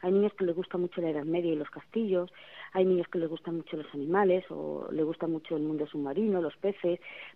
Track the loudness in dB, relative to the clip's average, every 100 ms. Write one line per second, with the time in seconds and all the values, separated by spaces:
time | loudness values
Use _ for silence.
0 | 2 4 4 2 -2 0 -2 -2 -2 0
1 | -2 0 0 0 2 0 -2 -10 -6 -2
2 | 2 2 0 -8 -20 -18 -6 2 4 4
3 | 2 -2 -2 -4 -4 -6 -6 -8 -8 -6
4 | 0 4 4 4 0 -8 -6 -6 -4 -2
5 | -2 0 -2 -4 -2 -2 -2 -2 -4 -4
6 | -2 0 2 2 0 -2 -4 0 0 -2
7 | -4 -16 -16